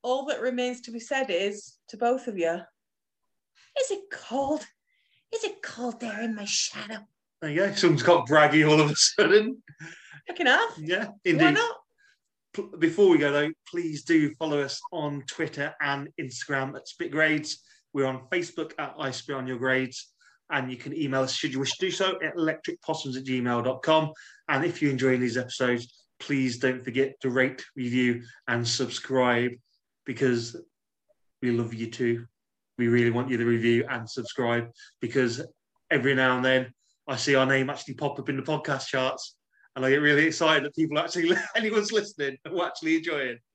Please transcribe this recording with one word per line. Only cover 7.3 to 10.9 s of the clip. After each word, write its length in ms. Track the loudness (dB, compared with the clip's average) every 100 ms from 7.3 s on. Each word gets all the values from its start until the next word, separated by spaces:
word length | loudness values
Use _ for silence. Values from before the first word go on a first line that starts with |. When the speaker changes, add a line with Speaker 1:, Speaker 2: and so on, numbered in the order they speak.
| _
Speaker 2:
There 100 | -4
you 60 | 0
go. 160 | 0
Someone's 300 | 2 4 4
got 240 | 6 4 6
braggy 400 | 6 8 6 6
all 120 | 6
of 100 | 6
a 40 | 4
sudden. 680 | 2 4 6 6 6 -6 -16 -20 -18 -18 -20 -20 -14
Speaker 1:
Fucking 180 | -2 2
hell. 240 | 4 2 -4
Speaker 2:
Yeah, 260 | -4